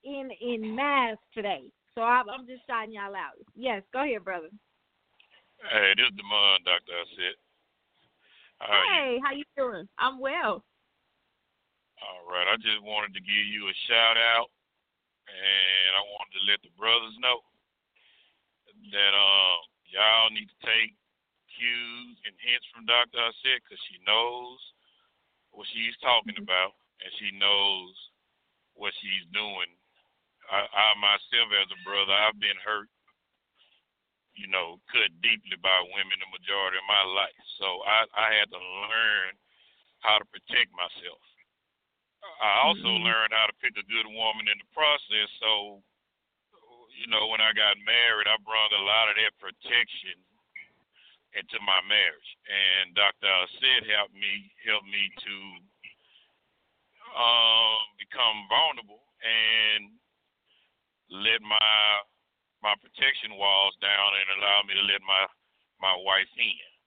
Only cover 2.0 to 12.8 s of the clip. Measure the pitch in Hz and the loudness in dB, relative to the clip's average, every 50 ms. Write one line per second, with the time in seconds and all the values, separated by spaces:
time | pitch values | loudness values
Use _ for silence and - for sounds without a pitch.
2 | 226 233 240 247 254 202 208 269 254 240 254 247 _ - 254 226 220 220 226 208 | 2 4 4 4 2 0 -8 -14 -14 -16 -18 -20 _ -6 -6 -6 -6 -6 -10 -10
3 | 202 196 202 190 170 139 - - - _ _ - 240 262 226 196 196 _ - 254 | -10 -10 -8 -10 -10 -10 -12 -18 -20 _ _ -8 -4 -4 -4 -4 -6 _ -4 -4
4 | 277 302 247 214 180 185 185 175 160 165 208 208 _ _ _ _ _ _ _ _ | -2 -2 -4 -6 -6 -8 -8 -8 -10 -12 -20 -20 _ _ _ _ _ _ _ _
5 | _ _ _ _ _ _ _ _ _ _ _ _ - 180 131 107 101 95 98 98 | _ _ _ _ _ _ _ _ _ _ _ _ -8 -2 0 2 4 4 4 4
6 | 120 123 101 101 101 98 104 104 101 98 95 92 87 90 90 87 _ - 85 87 | 2 0 0 -4 -8 -4 0 2 4 4 4 2 2 0 -2 -2 _ -6 -10 -10
7 | 85 - - - 90 90 101 _ _ _ _ _ _ _ _ _ _ _ _ _ | -10 -10 -10 -6 -6 -6 -6 _ _ _ _ _ _ _ _ _ _ _ _ _
8 | _ _ _ _ _ _ _ _ _ _ _ _ - - - 587 539 494 392 339 | _ _ _ _ _ _ _ _ _ _ _ _ -4 2 2 4 4 4 2 0
9 | 285 262 240 247 262 285 277 285 294 _ _ - 269 247 220 175 165 202 _ - | 0 0 -2 -2 -2 -4 -4 -6 -10 _ _ -4 -4 -4 -4 -8 -12 -14 _ -2
10 | - 254 269 254 262 262 277 349 320 226 190 196 _ _ _ _ _ _ _ _ | -2 -2 -2 -4 -6 -4 -4 -2 -2 -2 -2 -4 _ _ _ _ _ _ _ _
11 | _ _ _ _ _ _ _ _ _ _ _ _ _ _ _ _ _ _ _ _ | _ _ _ _ _ _ _ _ _ _ _ _ _ _ _ _ _ _ _ _
12 | - 101 92 90 87 87 90 90 90 95 104 113 113 113 107 107 | -16 -16 -16 -16 -12 -6 -4 -2 0 0 0 0 0 -2 -4 -4